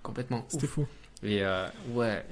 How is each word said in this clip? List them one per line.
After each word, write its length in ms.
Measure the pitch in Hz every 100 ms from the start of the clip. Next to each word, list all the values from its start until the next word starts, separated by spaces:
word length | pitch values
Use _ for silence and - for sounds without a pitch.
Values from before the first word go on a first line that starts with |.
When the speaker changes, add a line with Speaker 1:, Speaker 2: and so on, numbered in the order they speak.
Speaker 1:
complètement 420 | - 113 123 117 -
Speaker 2:
C'était 160 | 147
Speaker 1:
ouf. 60 | 143
Speaker 2:
fou. 160 | - 143 - - -
Speaker 1:
Et, 200 | 104 101
euh, 240 | 98 92 92 - 123
ouais, 300 | 120 117 98 -